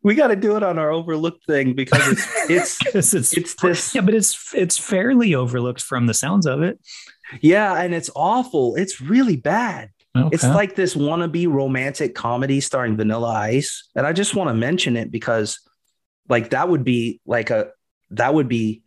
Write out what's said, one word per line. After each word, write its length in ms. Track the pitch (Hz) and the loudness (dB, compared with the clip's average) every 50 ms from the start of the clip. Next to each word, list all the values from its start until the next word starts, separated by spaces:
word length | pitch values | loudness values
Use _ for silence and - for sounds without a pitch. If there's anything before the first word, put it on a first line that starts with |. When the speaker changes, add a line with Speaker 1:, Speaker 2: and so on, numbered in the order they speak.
Speaker 1:
We 120 | - 202 214 | 2 2 4
gotta 220 | 294 294 240 214 | 4 4 2 2
do 200 | 190 208 214 208 | 2 0 0 0
it 60 | 214 | 2
on 160 | 208 185 170 160 | 0 0 0 0
our 120 | 156 151 | 0 0
Overlooked 520 | 156 165 165 170 160 156 160 170 165 _ _ | -2 -2 -2 -4 -4 -2 -2 -4 -6 _ _
thing, 280 | - 151 139 135 127 123 | 0 0 2 2 0 0
because 320 | 139 131 - 131 127 - 135 | -2 0 2 2 2 4 2
it's, 180 | 131 - - - - - | 0 -2 -4 -6 -6 -6
Speaker 2:
<laughs> 100 | - - | 0 2
Speaker 1:
it's, 280 | 165 165 - - - - | 2 2 2 -2 -4 -4
Speaker 2:
'Cause 360 | - 539 - 196 - - 208 | -4 0 0 2 2 2 0
it's 220 | 170 123 - - | 0 0 0 0
Speaker 1:
it's 180 | 175 - - - | 0 -4 -4 -6
this 380 | - - 180 170 160 - - - | -2 0 0 0 0 -4 -4 -2
Speaker 2:
Yeah, 60 | 247 | 0
but 120 | 190 196 214 | 2 4 2
it's, 380 | 220 190 - - - - - - | 2 2 0 -4 -6 -12 -6 -2
it's 240 | 247 185 170 - - | -2 0 0 -2 -4
fairly 560 | - - 202 185 196 247 277 240 240 202 156 | -2 -2 -2 0 2 4 4 4 4 4 2
overlooked 480 | 131 127 120 120 123 120 123 123 - | 0 0 -2 -2 -2 -2 -4 -4 -6
from 240 | - - 135 123 120 | -8 -4 -2 0 2
the 80 | 117 110 | 2 2
sounds 320 | - - 143 190 202 170 | 0 -2 2 2 2 2
of 160 | 147 127 143 | 2 0 0
it. 160 | 160 185 - _ _ - - - - - - _ _ - 131 120 | 0 -2 -2 _ _ -20 -20 -20 -20 -20 -20 _ _ -20 -10 4
Speaker 1:
Yeah, 340 | - 156 180 208 214 196 180 156 | 6 6 6 6 4 2 0 0
and 120 | 180 180 170 | -2 -2 -2
it's 160 | 165 160 - - | -4 -6 -6 -4
awful. 600 | 139 156 185 220 254 254 254 - 151 127 120 113 | -2 0 2 2 0 -2 0 0 0 0 0 0
It's 240 | 147 196 190 - - | -2 -4 -4 -6 -10
really 360 | 127 147 214 254 269 233 165 | -2 2 4 4 4 4 2
bad. 540 | 123 - 147 170 220 240 226 180 - - - _ _ _ _ _ 123 165 160 | 0 0 0 0 0 0 -2 -6 -10 -14 -18 _ _ _ _ _ 2 2 2
It's 140 | 160 160 - | 2 2 2
Speaker 2:
Okay. 100 | 127 147 | 4 4
Speaker 1:
like 220 | 202 208 190 196 | 4 2 0 0
this 180 | - 185 180 - | -2 -2 0 0
wannabe 560 | 151 143 147 160 170 170 165 151 170 175 170 | 0 0 0 0 0 -2 -2 -2 0 0 2
romantic 600 | 147 139 139 135 131 127 131 143 135 - 151 127 - | 0 0 0 0 -2 -2 -2 -4 -4 -4 -4 -4 -4
comedy 460 | - - 117 120 123 135 139 139 139 | -4 -4 -2 -2 -2 0 0 0 0
starring 360 | 139 - - 131 123 113 107 | 0 -2 -2 -2 0 0 0
Vanilla 340 | 107 110 107 110 117 117 117 | 0 0 0 0 0 -2 -2
Ice. 560 | 110 107 104 107 117 135 143 - - - - _ _ | -2 -2 -2 0 0 0 0 -2 -10 -12 -16 _ _
And 100 | 120 131 | -2 -2
I 60 | 147 | 0
just 220 | 165 185 202 - - | 0 -2 -2 -2 -2
wanna 180 | 202 180 - 113 | -2 -2 0 0
mention 420 | 110 117 131 170 180 - - 120 | 0 0 0 0 0 0 0 -2
it 140 | 117 110 - | -2 -4 -6
because, 480 | - 110 - 123 117 113 107 104 - - _ _ _ _ _ _ _ _ _ _ _ _ _ - | -8 -6 -2 -2 0 0 0 -4 -6 -12 _ _ _ _ _ _ _ _ _ _ _ _ _ 0
like, 220 | 127 117 117 - | 0 0 0 -2
that 180 | 139 131 160 180 | -2 -2 2 2
would 160 | 175 151 120 | 0 0 2
be, 360 | 123 123 120 117 117 - _ _ | 0 0 0 -2 -4 -6 _ _
like, 240 | - 117 117 110 - | -4 -2 -2 0 0
a, 200 | 120 110 104 - - _ _ _ _ _ _ _ | 0 -2 -2 -4 -8 _ _ _ _ _ _ _
that 220 | - 107 120 131 151 | -4 -2 0 2 2
would 120 | 156 143 | 2 2
be 360 | 117 120 117 110 110 107 - _ | 0 -2 -2 -2 -2 -4 -6 _